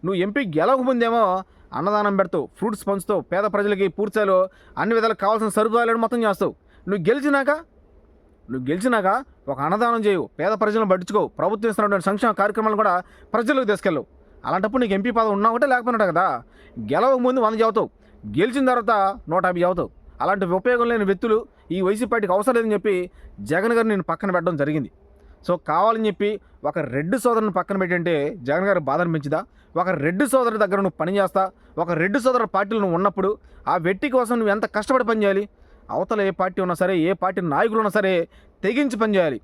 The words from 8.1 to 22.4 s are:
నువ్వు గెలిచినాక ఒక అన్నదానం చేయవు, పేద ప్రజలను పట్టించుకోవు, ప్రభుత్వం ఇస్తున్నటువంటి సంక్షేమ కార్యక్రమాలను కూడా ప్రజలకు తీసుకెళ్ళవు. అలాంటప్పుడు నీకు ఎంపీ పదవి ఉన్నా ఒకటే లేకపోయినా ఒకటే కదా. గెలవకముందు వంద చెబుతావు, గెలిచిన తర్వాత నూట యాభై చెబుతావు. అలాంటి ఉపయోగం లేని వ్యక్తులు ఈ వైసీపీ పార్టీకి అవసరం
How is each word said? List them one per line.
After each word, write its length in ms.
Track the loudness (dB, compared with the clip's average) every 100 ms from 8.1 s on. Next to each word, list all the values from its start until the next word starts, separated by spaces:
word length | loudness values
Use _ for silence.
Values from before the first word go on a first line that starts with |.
| _ _ _ -10
నువ్వు 200 | -8 -4
గెలిచినాక 540 | -2 0 2 2 0 -4 -18 -10
ఒక 120 | -4
అన్నదానం 440 | -2 0 0 0
చేయవు, 260 | 0 0 -2 -4
పేద 140 | -2
ప్రజలను 360 | 0 0 0 2
పట్టించుకోవు, 400 | 0 0 0 0
ప్రభుత్వం 420 | -2 -2 0 -2
ఇస్తున్నటువంటి 340 | 0 0 2
సంక్షేమ 260 | 0 0 0
కార్యక్రమాలను 460 | 2 0 2 0 2
కూడా 260 | 2 2 -2 -20 -4
ప్రజలకు 300 | -2 0 0
తీసుకెళ్ళవు. 420 | 2 0 0 -2 -6 -18 -20 -14 -4
అలాంటప్పుడు 340 | -2 0 0
నీకు 120 | 0
ఎంపీ 160 | 0 0
పదవి 200 | 0 0
ఉన్నా 200 | 2 2
ఒకటే 160 | 2 2
లేకపోయినా 380 | 2 0 0
ఒకటే 80 | 0
కదా. 300 | 2 0 -2 -8 -20 -20 -12
గెలవకముందు 600 | -2 2 2 2 2 2
వంద 200 | 0 2
చెబుతావు, 300 | 2 2 -2 _ -20 -20 -8
గెలిచిన 400 | -2 0 2 2
తర్వాత 520 | 2 2 2 2 -2 -4
నూట 160 | 0
యాభై 160 | 0 0
చెబుతావు. 300 | 0 0 -4 -8 -20 -6
అలాంటి 260 | -2 0 0
ఉపయోగం 420 | 0 2 2 2
లేని 160 | 0
వ్యక్తులు 420 | 0 0 2 0 -2 _ -8
ఈ 100 | -2
వైసీపీ 300 | 0 0 0
పార్టీకి 220 | -2 0
అవసరం 220 | 0